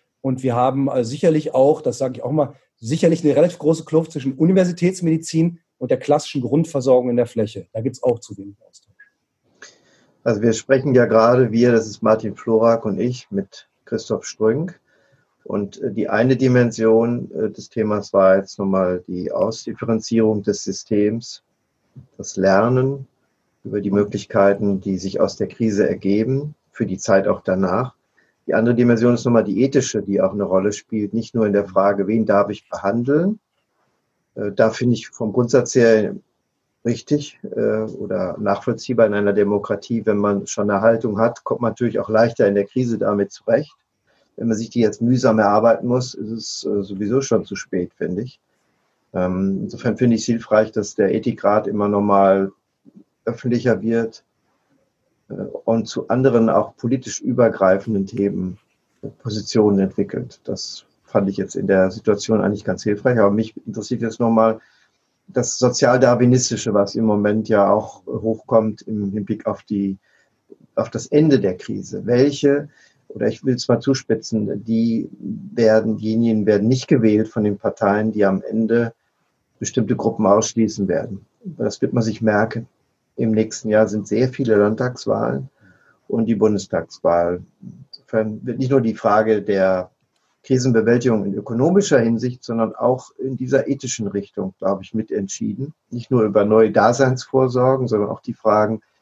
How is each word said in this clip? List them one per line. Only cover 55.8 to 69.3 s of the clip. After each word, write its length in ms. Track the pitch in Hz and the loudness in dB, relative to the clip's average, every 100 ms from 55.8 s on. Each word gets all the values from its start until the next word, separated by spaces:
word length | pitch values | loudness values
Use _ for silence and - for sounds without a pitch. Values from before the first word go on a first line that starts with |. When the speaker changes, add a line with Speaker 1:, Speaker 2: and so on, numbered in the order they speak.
| 110 | -2
Speaker 2:
zu 220 | - - | -6 -2
anderen 400 | 120 131 117 113 | 2 4 4 4
auch 260 | 87 - - | 2 0 -4
politisch 440 | 117 127 - - | -4 -2 -4 -8
übergreifenden 840 | 135 120 117 - 95 98 113 101 98 | -2 2 2 4 2 2 0 -4 -2
Themen 520 | 113 101 95 92 92 _ _ _ _ 107 - | -2 -2 -2 -6 -10 _ _ _ _ -18 -12
Positionen 560 | 113 104 98 113 104 98 | -10 -8 -2 2 4 4
entwickelt. 640 | 95 - 98 - - - | 0 -2 -4 -6 -10 -12
Das 420 | - 101 - - - _ | -10 -10 -10 -16 -20 _
fand 240 | _ 104 98 | _ -2 0
ich 80 | 98 | -2
jetzt 200 | - 92 | -6 -4
in 100 | 95 | 0
der 240 | 95 92 | 2 2
Situation 500 | 95 - 101 - 110 | 0 -2 -2 0 0
eigentlich 240 | 98 107 | 0 -2
ganz 180 | - 95 | -6 -6
hilfreich. 360 | 110 101 127 120 | -4 -2 0 2
Aber 120 | 101 | 2
mich 240 | 104 110 - - | 2 -2 -8 -12
interessiert 340 | 107 101 117 | -12 -8 -6
jetzt 200 | 117 - | -6 -2
noch 100 | 117 | 2
mal 300 | 113 110 110 _ _ _ _ _ _ - | 4 4 2 _ _ _ _ _ _ -8
das 300 | 123 123 - | -4 -4 0
Sozialdarwinistische, 1120 | 123 - 123 127 127 117 123 127 - 113 117 | 0 2 2 4 4 4 4 4 0 -4 -2
was 220 | 101 101 | 0 0
im 100 | 117 | 0
Moment 440 | 110 104 101 107 110 | 0 2 0 0 2
ja 220 | 107 196 | 2 4
auch 340 | 107 - - - | 2 -2 -12 -10
hochkommt 760 | - 110 110 - 113 110 107 | -6 -4 -6 0 0 2 -4
im 300 | - 107 101 | -8 -6 -4
Hinblick 340 | 107 98 | -6 -6